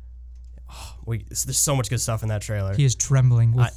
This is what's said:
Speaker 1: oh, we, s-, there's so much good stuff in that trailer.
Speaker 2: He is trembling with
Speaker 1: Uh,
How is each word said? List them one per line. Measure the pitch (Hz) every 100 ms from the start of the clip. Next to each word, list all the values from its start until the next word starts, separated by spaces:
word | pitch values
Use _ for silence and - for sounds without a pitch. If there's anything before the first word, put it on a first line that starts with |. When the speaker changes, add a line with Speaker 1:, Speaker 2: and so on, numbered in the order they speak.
| - - - - - - -
Speaker 1:
oh, | - - - -
we, | 113 101
s-, | -
there's | 127 127
so | - 139
much | 117
good | 123
stuff | - 113
in | 110
that | 107
trailer. | - 104 98
Speaker 2:
He | 101
is | 135
trembling | - - 135 127 120 117
with | 120
Speaker 1:
Uh, | 117